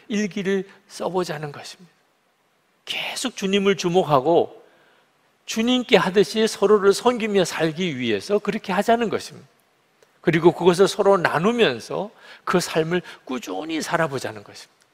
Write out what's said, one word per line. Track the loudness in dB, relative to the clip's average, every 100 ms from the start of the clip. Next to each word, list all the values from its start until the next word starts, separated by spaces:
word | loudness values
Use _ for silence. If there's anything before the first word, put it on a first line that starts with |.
| -6
일기를 | -4 -4 -4 -2 -4 -4 -14 _
써보자는 | -8 -6 -4 -4 -6 -10
것입니다. | -12 -18 -20 -20 _ _ _ _ _ _ _ _ _
계속 | -10 -8 -8 -6 -8 -4
주님을 | 0 2 2 0
주목하고 | 0 2 2 2 4 2 2 -6 _ _ _ _ _ _ _ _
주님께 | -8 -2 0 0 4 2
하듯이 | 4 2 2 2 -2
서로를 | 2 4 4 4
섬기며 | 2 2 0 0 0
살기 | 0 0 -2 -2 -4 -2
위해서 | -2 -2 0 -2
그렇게 | -2 -6 -4
하자는 | -2 2 2 0
것입니다. | -4 -8 -18 -20 _ _ _ _ _ _ _
그리고 | 0 4 4
그것을 | 4 4 4 4
서로 | 4 4 4
나누면서 | 4 2 2 2 2 0 -6 -6 -8 -12 -20 -14
그 | -2 -2
삶을 | 0 -2 0 -2 -6 -16
꾸준히 | -10 -10 -8 -10 -6 -6
살아보자는 | -4 -2 -2 -4 -8 -12
것입니다. | -18 -20 -20 _ _